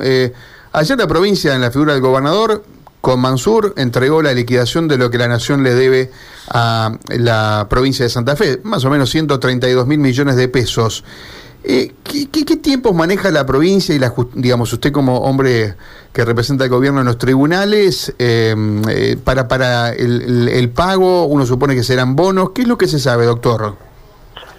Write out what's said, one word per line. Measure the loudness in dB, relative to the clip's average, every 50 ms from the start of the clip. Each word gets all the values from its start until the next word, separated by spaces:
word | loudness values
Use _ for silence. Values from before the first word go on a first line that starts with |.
Eh, | -2 0 0 0 0 -2 -4 -12 -20 -20 -20 -20 -20 -6
ayer | -4 -2 -2 0 0 -2
la | 0
provincia, | 0 0 0 2 2 0 0 0 -2 0
en | 0
la | -2 -2
figura | 0 0 0 2
del | 0 0
gobernador, | 2 2 2 2 0 0 0 0 0 0 -2 -4 -6 -18 -20 -20 -20 -20 _ _
con | -2 0 0 2
Mansur, | 0 0 -2 0 0 2 2 2 2 0 -2
entregó | -2 -4 -2 0 0 2 2 2 2
la | 2 2
liquidación | 0 0 0 0 0 0 0 0 -2 -2 0 0
de | 0 0
lo | 0 0
que | 0 0
la | 0 0
nación | -2 -2 -2 -2 0 0
le | 2 2 2
debe | 2 4 4 2 2 0 -2 -8 -20 -20 -20 -20 -20 -12 -4
a | -2 -2 0 0 0 -2 -2 -4 -4 -8 -10 -6
la | -4 0 0 2 2 2 0 0 0 -2 -2 0
provincia | 0 0 0 0 0 0 -2
de | -2
Santa | -2 -2 -2 -2 0
Fe, | 0 0 -2 -2 -4 -4
más | -4 -4 -2 0
o | 0
menos | 2 2 0 0
ciento | 0 -2 0 0 -2 0
treinta | 0 -2 -2 0 0 2
y | 2
dos | 2 2
mil | 2 0 2
millones | 2 2 2 0 0 2 2
de | 2 0 2
pesos. | 0 -2 -2 0 -2 -2 -2 -2 -2 -6 -14 -18 -20 -20 -20 -20 -20 -20 -20 -20 -20 -12
Eh, | -4 0 0 0 0 -2 -8 -18
¿qué, | -14 -8 -6 -6 -6 -4
qué, | -4 -4 0
qué | 0 -2
tiempos | 0 0 -2 -2 0 0 0 2
maneja | 2 2 0 0 0 0 0
la | 0 0 0
provincia | 2 2 2 4 4 2 2 2 0 0
y | 0
la | 0 0
jus-, | 0 -2 -4 -4
digamos, | -4 -2 0 0 2 2 0 -2
usted | -4 -2 -2 -2
como | 0 0 0 2 0 0
hombre | 0 0 0 2 2 2 2 0 -2 -4 -6 -12 -18 -20 -20 -20 -20 -8
que | -4 -2 0
representa | 0 0 -2 0 -2 -2 -2 0
al | 0
gobierno | 2 2 2 2 2 0
en | 0
los | 0 0 0
tribunales, | 0 2 2 2 2 2 2 0 0 2 2 2 2 2 0 -2 -8 -10 -4 -2
eh, | 0 2 2 2 2 0 0 0 -2 -2 -2 -2 -2 -2
eh, | -2 0 0 -2 -2 -2
para, | -2 -2 -2 -2 -2
para | -2 -2 -2 0 0 0 0 -2 -2
el, | -2 -2 -2 0 0 -2
el, | -2 0 0 2 2 2
el | 2 0 0 0
pago? | 0 -2 0 0 2 2 2 2 2 2 2
Uno | 2 2 0 2
supone | 0 0 0 0 0 0
que | 0
serán | 0 0 0 0 0 0 2
bonos. | 2 2 2 2 0 0 -2
¿Qué | -2 -2
es | 0 0
lo | 2 0
que | 0 0
se | 0 -2
sabe, | 0 0 2 2 2
doctor? | 2 0 0 0 -2 0 0 -4 -6 -8 -12 -20 -20 -20 -20 -20 -20 -20 -20 -20 -20 -20 -20 -20 -20 -20